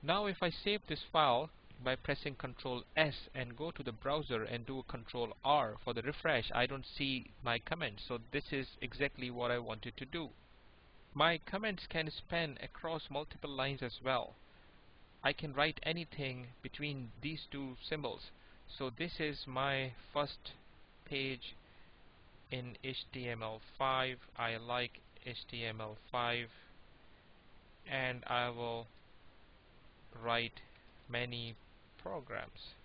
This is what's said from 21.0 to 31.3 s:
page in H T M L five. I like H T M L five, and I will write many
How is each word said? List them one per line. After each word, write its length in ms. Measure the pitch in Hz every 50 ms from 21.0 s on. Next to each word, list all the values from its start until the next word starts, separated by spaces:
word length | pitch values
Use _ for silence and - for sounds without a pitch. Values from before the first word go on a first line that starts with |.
| -
page 500 | - 147 135 135 135 131 123 - - - - - - - - - - - - - - - - - - - - - - -
in 240 | 127 123 123 117 - -
H 140 | 135 135 - - - -
T 160 | 131 123 120
M 140 | 120 113 113
L 180 | 110 110 110 - - -
five. 420 | - 139 135 131 131 131 131 127 120 - - -
I 220 | - 117 113 113 113
like 420 | 117 120 120 123 123 120 - - - - - - -
H 120 | 127 120 - - -
T 140 | - 117 117
M 160 | 113 110 110
L 160 | 110 110 107 107 - - -
five, 340 | 123 120 120 120 120 120 113 - - - - - - - - - - - - - - - - - - - - - - - - - - - -
and 320 | 139 135 131 127 123 123 123
I 240 | - 123 123 123 123
will 360 | 120 120 120 117 117 117 117 113 - - - - - - - - - - - - - - - - - - - - - - - - - 123 113
write 380 | 117 117 117 117 117 - - - - - - - - - - - -
many 440 | 120 117 123 123